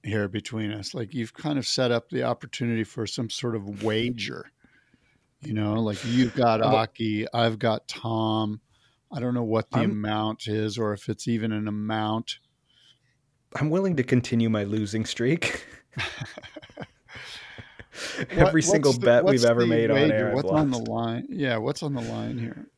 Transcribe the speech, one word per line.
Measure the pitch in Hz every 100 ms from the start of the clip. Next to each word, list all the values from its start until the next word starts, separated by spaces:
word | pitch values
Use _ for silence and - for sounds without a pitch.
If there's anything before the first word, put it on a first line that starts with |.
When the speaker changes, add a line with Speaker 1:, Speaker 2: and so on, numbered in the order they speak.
Speaker 1:
here | - 107 101
between | 107 - 110 107
us. | 107 101
Like, | - 110
you've | 127 113
kind | - 151 143
of | 120
set | - 127
up | 117 -
the | 127
opportunity | 123 120 - - 120 113
for | 107 - 107
some | - 113
sort | - 120
of | 113 101 101
wager, | 110 107 120 120 101 - - _ _ _ _ _ _ _ _ _
you | -
know, | 107 104
like, | 107 110 101
you've | - 120 123
got | - 120 110
Speaker 2:
Well | 110
Speaker 1:
Aki, | 110 113 - 113 107 113
I've | 117 117 110
got | 113 110 -
Tom. | - 113 113 110 107 107 107 _ _ _ _ _
I | 160
don't | 123
know | 123
what | 117 110 -
the | 120
Speaker 2:
I'm | 110
Speaker 1:
amount | 104 104 107 107 110 -
is | 107 107 104
or | 107
if | 101 -
it's | 107 -
even | 113 113
an | 107 107
amount. | 104 107 110 107 110 - - _ _ _ _ _ _ _ _ _ _ _
Speaker 2:
I'm | - 151
willing | 175 196 156
to |
continue | 127 127 120 117 117
my | 110
losing | 101 107 107 110 110
streak. | - 120 170 - - - - _ -
<laughs> | - - - - - - - - - _ _ - - - - - - - - - - -
Speaker 1:
What, | 147
Speaker 2:
Every | 180 147 160
Speaker 1:
what's | 151
Speaker 2:
single | 185 143
Speaker 1:
the, | 123
Speaker 2:
bet | 123 120
we've | 185
Speaker 1:
what's | 131
Speaker 2:
ever | 117 117
Speaker 1:
the | 117
Speaker 2:
made | 113 113
on | 110
Speaker 1:
wager? | 151
Speaker 2:
air, | 110 107
I've | 120
Speaker 1:
What's | 156
on | 151 147
the | 123
Speaker 2:
lost. | 113
Speaker 1:
line? | 113 117 117 -
Yeah, | 208 139 113
what's | 117 147
on | 156
the | 135
line | 113 113 113 120
here? | 117 - -